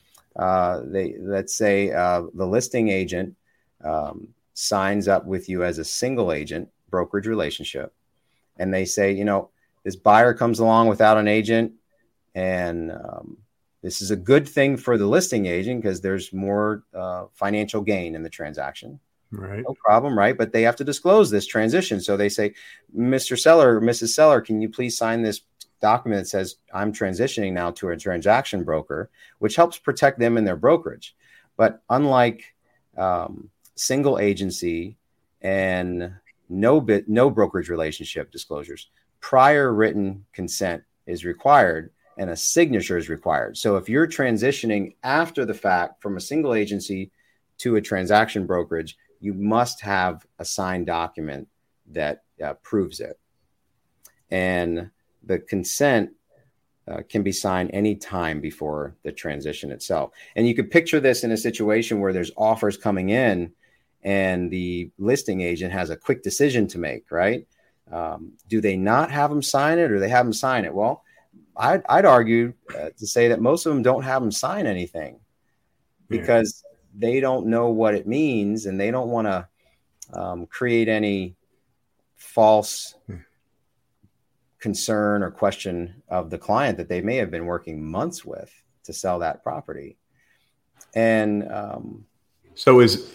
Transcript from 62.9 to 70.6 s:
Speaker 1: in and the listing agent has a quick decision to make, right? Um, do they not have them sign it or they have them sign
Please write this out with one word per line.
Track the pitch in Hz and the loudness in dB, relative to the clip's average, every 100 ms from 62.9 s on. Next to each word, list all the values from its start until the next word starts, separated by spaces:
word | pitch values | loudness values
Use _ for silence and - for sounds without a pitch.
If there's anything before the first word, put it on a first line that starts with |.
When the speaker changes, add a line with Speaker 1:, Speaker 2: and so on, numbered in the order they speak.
| 98 92 | -2 0
Speaker 1:
in | 120 123 90 85 _ _ _ _ _ | 2 2 0 -4 _ _ _ _ _
and | 98 98 95 92 90 | -2 0 2 0 -2
the | 92 90 87 87 - | -4 -4 -6 -8 -4
listing | 101 143 113 95 | 0 0 0 -4
agent | 87 85 90 | -2 -4 -4
has | 95 82 | -4 -6
a | 78 | -6
quick | - - | -4 -4
decision | 98 - 143 123 98 | -2 0 2 2 -2
to | 90 | -4
make, | 78 58 - | -8 -8 -6
right? | 82 98 143 - _ _ _ - | -2 0 -2 -8 _ _ _ -14
Um, | 82 80 80 82 _ - | -10 -8 -10 -16 _ -4
do | 110 | 0
they | 104 95 | 0 0
not | 98 123 156 | 2 2 2
have | 147 147 | 0 0
them | 147 | 0
sign | 135 135 147 170 | -2 0 2 2
it | 160 | 2
or | 101 | 0
they | 98 | 2
have | 123 123 | 2 2
them | |
sign | 104 131 127 | 0 0 0